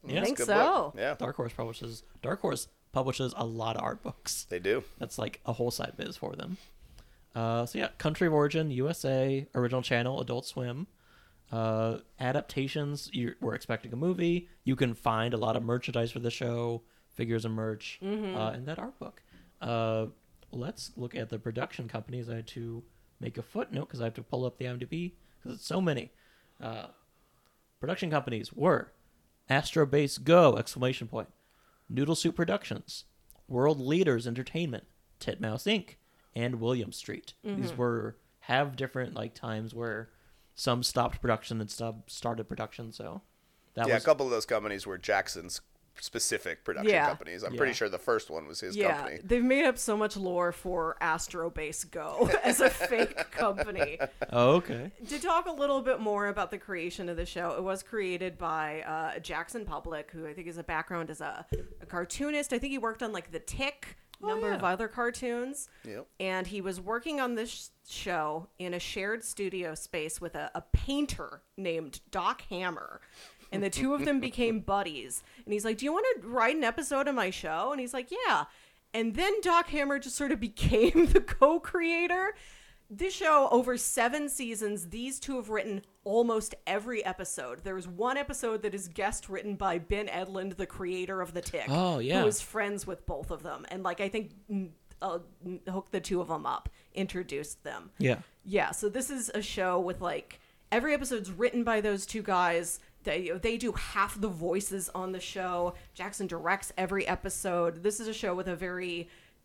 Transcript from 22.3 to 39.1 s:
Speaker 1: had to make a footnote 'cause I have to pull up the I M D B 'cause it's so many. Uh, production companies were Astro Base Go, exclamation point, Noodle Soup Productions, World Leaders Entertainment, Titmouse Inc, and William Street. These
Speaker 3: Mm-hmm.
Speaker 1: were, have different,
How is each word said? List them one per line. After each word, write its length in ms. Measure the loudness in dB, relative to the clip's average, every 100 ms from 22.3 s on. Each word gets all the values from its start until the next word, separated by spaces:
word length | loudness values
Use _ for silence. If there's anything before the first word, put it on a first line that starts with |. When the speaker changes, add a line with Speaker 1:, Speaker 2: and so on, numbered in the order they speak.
| -8
Speaker 1:
had 120 | -8
to 360 | -10 -8 -8 -12 _ _ _
make 180 | -8 -6
a 40 |
footnote 480 | -6 -6 -4 -4 -6
'cause 100 | -4
I 40 | -4
have 80 | -4
to 60 |
pull 220 | -4 -2 -2
up 120 | -4
the 100 | -6
I 40 |
M 80 | -6
D 60 | -6
B 300 | -6 -6 -8 -20 _
'cause 100 | -14
it's 120 | -12 -4
so 160 | 0
many. 300 | 2 2 -2 -14 _ _ _ -12
Uh, 260 | -8 -8 -10 -18 _ _ _ _ _ _ _ _
production 300 | -4 -2 2
companies 440 | 0 2 -2 -4
were 380 | 2 4 4 0 _ _ _ _ _ 2
Astro 360 | 2 4 4 6
Base 320 | 6 4 2
Go, 400 | 8 10 10 8
exclamation 500 | 2 0 0 0 -4
point, 220 | -4 -6 _ _ _ _ _ -4
Noodle 260 | 0 2 2
Soup 200 | 2 2
Productions, 680 | 2 0 -2 -8 -8 -14 -14 _ _ -20 -4
World 320 | 2 4 4
Leaders 480 | 2 4 6 4 0
Entertainment, 580 | -4 -4 -4 -2 -4 -10 _ _ _
Titmouse 440 | -6 -2 -4 -2
Inc, 320 | 0 0 -2 -14 _ _ _ -2
and 240 | -2 0
William 300 | 0 0 -2
Street. 420 | -8 -10 -10 -12 -12
These 280 | -6 -2 -2
Speaker 3:
Mm-hmm. 60 | 0
Speaker 1:
were, 380 | 0 0 -2 -8 _ _
have 340 | 0 2 2 -2
different, 400 | -6 -4 -6